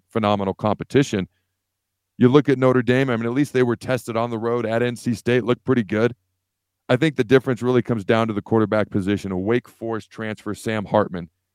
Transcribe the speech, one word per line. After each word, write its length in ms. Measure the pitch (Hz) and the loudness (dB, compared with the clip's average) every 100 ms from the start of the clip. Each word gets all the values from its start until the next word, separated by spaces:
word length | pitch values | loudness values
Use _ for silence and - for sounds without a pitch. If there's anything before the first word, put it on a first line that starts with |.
| _ | _
phenomenal 460 | 113 107 101 98 | -2 0 0 -2
competition. 760 | - 107 98 - 131 143 104 87 _ _ _ _ _ _ _ _ - | -2 -2 -4 0 0 0 -2 -6 _ _ _ _ _ _ _ _ 2
You 120 | 123 | 4
look 180 | 143 143 | 6 4
at 120 | 131 | 2
Notre 240 | 131 123 | 4 2
Dame, 260 | 120 127 135 | 2 2 2
I 80 | 113 | 0
mean, 80 | 117 | -2
at 80 | |
least 180 | 127 143 | -2 -2
they 120 | 127 | 0
were 120 | 120 113 | 0 -2
tested 400 | - 127 - 113 | -4 -6 -4 -4
on 140 | 120 | -2
the 80 | 113 | -4
road 280 | 117 120 110 | -4 -4 -2
at 180 | 113 | -2
N 120 | 123 120 | -2 -4
C 200 | 123 110 | -6 -4
State, 280 | - 120 | 0 0
looked 220 | 107 120 - | 0 -4 0
pretty 180 | 127 | 0
good. 320 | 95 107 120 - _ _ _ _ _ _ - | 0 -2 -2 -4 _ _ _ _ _ _ -2
I 80 | 127 | 2
think 200 | 160 131 | 2 0
the 80 | |
difference 400 | 107 131 135 117 | 4 4 2 -2
really 180 | 123 123 | 2 2
comes 240 | - 117 92 | 2 -2 0
down 220 | 113 113 | 0 0
to 60 | |
the 100 | 101 | -2
quarterback 480 | - 113 104 107 101 | 0 0 2 0 -2
position. 400 | 104 95 101 98 | -2 -2 -2 -2
A 60 | 92 | -6
Wake 300 | 98 123 - | -2 -2 -4
Forest 440 | - 113 113 - | -12 -8 -8 -10
transfer, 420 | - 110 101 107 | -12 -10 -8 -8
Sam 320 | 98 113 110 92 | -8 -4 -6 0
Hartman, 440 | 107 101 90 85 _ _ | 0 0 -4 -12 _ _